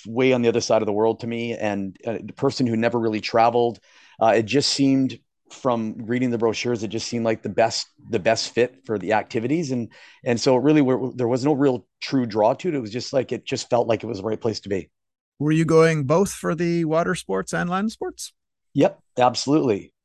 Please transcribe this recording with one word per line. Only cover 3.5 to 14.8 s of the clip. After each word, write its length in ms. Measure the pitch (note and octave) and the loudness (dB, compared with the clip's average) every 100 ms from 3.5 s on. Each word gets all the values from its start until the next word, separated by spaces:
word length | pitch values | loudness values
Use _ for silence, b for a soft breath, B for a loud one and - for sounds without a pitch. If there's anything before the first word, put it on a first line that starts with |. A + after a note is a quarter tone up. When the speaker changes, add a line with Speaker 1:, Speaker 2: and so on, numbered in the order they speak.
| A#2+ A#2+ G2+ b b b b | 4 0 -2 b b b b
Speaker 1:
Uh, 140 | A2 G#2+ | 4 4
it 60 | |
just 320 | G#2+ C3+ - | 2 0 0
seemed, 440 | - C#3 C3+ C3 A#2 _ _ _ | 2 2 4 0 -4 _ _ _
from 440 | - C3 A#2 G#2+ A2+ | -6 -2 -2 -4 -8
reading 320 | A2 B2 B2+ | -4 -2 -2
the 80 | A#2 | 0
brochures, 460 | A2+ G#2 B2 A#2 | 0 0 -2 -2
it 60 | G#2 | -4
just 200 | G#2+ - | -6 -6
seemed 160 | A#2+ | -4
like 180 | A2+ A2 | -2 -2
the 60 | G#2+ | -4
best, 380 | F#2 A2+ - - _ - | 0 0 0 -10 _ -6
the 80 | G#2+ | -2
best 340 | A2 A2+ - | 0 0 -2
fit 320 | - A#2+ - | 0 0 -2
for 140 | - G#2+ | -6 -6
the 160 | F2+ | 0
activities, 580 | G#2+ - A#2+ A#2+ D#3+ C#3+ | -2 -2 -4 -2 -2 -2
and, 180 | B2 A2+ B B B | -4 -6 B B B
and 160 | - A#2+ | -4 0
so 160 | C#3 | 2
it 80 | B2+ | 4
really 200 | C#3 D#3 | 4 4
were, 300 | C3 B2 B2+ | 4 0 -2
there 140 | B2 A#2 | -2 -2
was 180 | B2 C#3 | 0 0
no 80 | |
real 320 | C3+ C#3+ B2 _ - | 2 2 0 _ -16
true 240 | - C3+ A#2 | -4 -2 0
draw 260 | G#2+ G#2+ | 2 2
to 160 | C#3 F3+ | 2 -4
it. 60 | |
It 60 | D3 | -4
was 120 | A2 | -6
just 220 | A#2+ - | -8 -2
like, 180 | C#3 G#2+ | -2 -2
it 140 | A2+ - | -6 -6
just 240 | C3 - | -8 0
felt 180 | A#2+ A#2 | 0 2
like 140 | A2 | -2
it 40 | A2 | -2
was 120 | F#2 | -6
the 60 | |
right 140 | G#2 G#2+ | -6 -4
place 220 | A#2 G#2 | -4 -4
to 80 | G2 | -6
be. 220 | G2 | -6